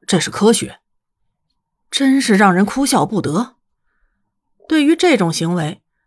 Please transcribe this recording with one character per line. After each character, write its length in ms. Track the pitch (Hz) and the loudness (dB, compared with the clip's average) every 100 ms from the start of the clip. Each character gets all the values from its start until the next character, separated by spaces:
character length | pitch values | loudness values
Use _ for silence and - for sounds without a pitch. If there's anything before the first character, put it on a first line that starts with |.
| - | -2
这 120 | 170 | -2
是 100 | - | -2
科 240 | - 208 | 0 2
学。” 260 | 233 - - _ _ _ _ _ _ _ _ _ _ _ | 2 -2 -14 _ _ _ _ _ _ _ _ _ _ _
真 320 | - 269 269 | -2 0 0
是 140 | 254 196 | 2 2
让 180 | 202 | 4
人 100 | 175 | 2
哭 220 | 202 262 277 | 0 -2 -2
笑 180 | 226 | 0
不 160 | 151 208 | -2 -4
得。 360 | 135 160 240 _ _ _ _ _ _ _ _ _ _ _ - | -4 -4 -6 _ _ _ _ _ _ _ _ _ _ _ -4
对 160 | 320 | 0
于 120 | 285 339 | 2 2
这 220 | 370 240 | 2 2
种 160 | 170 | 0
行 220 | 160 165 175 | -2 -4 -4
为， 260 | 151 - _ _ | -4 -8 _ _